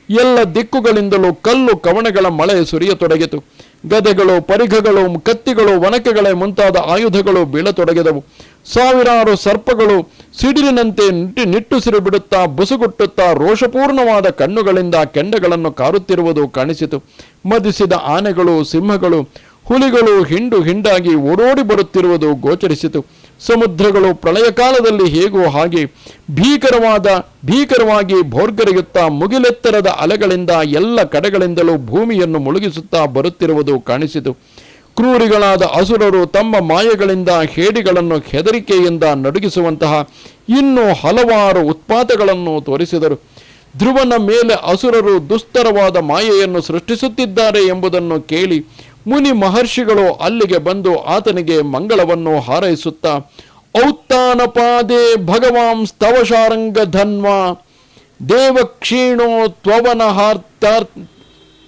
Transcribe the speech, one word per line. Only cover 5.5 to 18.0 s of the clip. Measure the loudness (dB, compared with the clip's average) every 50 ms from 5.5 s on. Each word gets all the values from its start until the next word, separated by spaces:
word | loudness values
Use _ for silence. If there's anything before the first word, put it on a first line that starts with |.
| 0 2 2 2 2 2
ಒನಕೆಗಳೇ | 2 0 0 0 0 0 0 2 2 0 0
ಮುಂತಾದ | 0 -2 -4 -2 0 0 2 2 0 0
ಆಯುಧಗಳು | 0 -2 0 0 0 0 0 0 0 0 0 -2
ಬೀಳತೊಡಗಿದವು. | -2 -2 -4 -2 -2 -2 0 0 0 0 0 0 0 -2 -2 -6 _ _ -20 -20 -20 _ _ -12 -4 0
ಸಾವಿರಾರು | 0 2 2 4 2 4 2 2 2 2 2 0
ಸರ್ಪಗಳು | 0 0 -2 -2 -2 0 -2 0 2 2 2 2 0 0 -4 _ -20 -20 _ -10 -4
ಸಿಡಿಲಿನಂತೆ | -2 0 0 2 2 2 2 2 0 0 0 0 0 0
ನಿಟ್ಟಿ-, | 0 -2 -4 -6 -4 -4 -2
ನಿಟ್ಟುಸಿರು | 0 0 -2 -2 -2 -4 -2 0 0 0 0
ಬಿಡುತ್ತಾ, | 0 0 -2 -2 -2 -2 -2 0 0
ಬುಸುಗುಟ್ಟುತ್ತಾ, | 0 0 -2 -2 -2 0 -2 -2 -2 -2 -2 -4 -2 0 0 0 0 2
ರೋಷಪೂರ್ಣವಾದ | 2 2 0 0 2 0 0 0 0 0 0 0 0 2 2 2 2 0 0
ಕಣ್ಣುಗಳಿಂದ | 0 0 -2 -2 -2 -2 0 0 0 0 0 0 0
ಕೆಂಡಗಳನ್ನು | 0 0 0 -2 -4 -4 -2 -2 -2 0 -2 -2 -2 -4 -6
ಕಾರುತ್ತಿರುವುದು | -4 -2 -2 0 0 -2 -2 -2 -2 0 0 0 0 -2 -2
ಕಾಣಿಸಿತು. | -2 -2 -4 -4 -4 -4 -6 -6 -6 -6 -8 -10 _ _ -20 -20 -20 _ _ -4
ಮದಿಸಿದ | -2 0 0 0 0 0 0 0 0 0
ಆನೆಗಳು, | -2